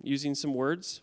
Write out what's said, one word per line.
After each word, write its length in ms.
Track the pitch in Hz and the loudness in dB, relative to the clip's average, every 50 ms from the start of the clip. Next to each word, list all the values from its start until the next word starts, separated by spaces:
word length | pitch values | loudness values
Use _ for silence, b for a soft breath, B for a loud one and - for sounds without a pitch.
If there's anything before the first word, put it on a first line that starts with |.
| - | -2
using 320 | - 139 139 147 143 139 | -2 0 0 2 0 0
some 180 | - - 147 135 | 0 0 0 2
words. 480 | 123 131 139 165 180 185 - - - | 2 2 2 2 0 -2 -8 -10 -10